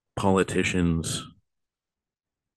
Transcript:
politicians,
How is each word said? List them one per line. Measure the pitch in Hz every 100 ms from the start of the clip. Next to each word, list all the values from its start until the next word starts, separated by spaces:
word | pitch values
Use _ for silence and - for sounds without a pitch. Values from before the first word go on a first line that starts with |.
| _
politicians, | - 98 95 87 90 95 90 87 82 78 - - - _ _ _ _ _ _ _ _ _ _ _